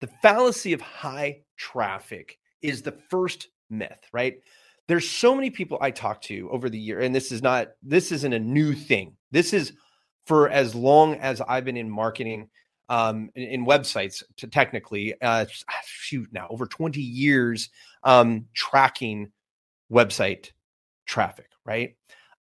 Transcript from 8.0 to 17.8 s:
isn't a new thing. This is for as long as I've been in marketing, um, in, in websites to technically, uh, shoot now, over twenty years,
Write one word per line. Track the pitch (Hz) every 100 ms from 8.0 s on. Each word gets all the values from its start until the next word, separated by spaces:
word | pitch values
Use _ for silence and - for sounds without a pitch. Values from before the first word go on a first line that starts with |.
| 180
isn't | 156 139
a | 113
new | 113 147 151
thing. | 147 - 107 92 _ _
This | 156 170
is | 202 139 - _ _ _ _ -
for | 151 147
as | 139 120
long | 117 131 151 156
as | 147 135 120
I've | 123 127
been | 131 123
in | 110
marketing, | 104 113 110 113 107 107 _ _ _ -
um, | 120 113 110 110
in, | 127
in | 117 127 120
websites | 143 127 107 98 - - -
to | 113
technically, | 147 123 110 - 104 107 -
uh, | 123 113 107 - - -
shoot | - - - 135 107
now, | 98 90
over | 117 120
twenty | - 160 139
years, | 127 123 147 135 120 110 - _